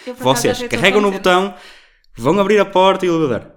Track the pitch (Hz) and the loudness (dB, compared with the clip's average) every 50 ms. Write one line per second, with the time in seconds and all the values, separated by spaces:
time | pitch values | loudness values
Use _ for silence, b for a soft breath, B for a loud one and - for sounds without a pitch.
0 | - 254 247 - - 127 135 - - 120 98 - 247 240 - 113 160 196 196 208 | -16 -14 -12 -6 -2 0 0 0 0 -2 -2 -2 -6 -6 -4 0 0 2 2 2
1 | 208 202 190 190 190 185 180 180 190 196 196 B B B B B B B B B | 0 0 -2 0 0 2 2 2 0 -2 -8 B B B B B B B B B
2 | B B - - 113 135 170 202 196 190 214 208 196 190 190 185 190 190 185 185 | B B -14 -6 -2 -2 0 0 2 2 2 2 0 0 0 2 2 2 2 2
3 | 185 180 165 165 160 139 117 95 - - _ | 0 -2 -2 0 0 -2 -2 -4 -8 -12 _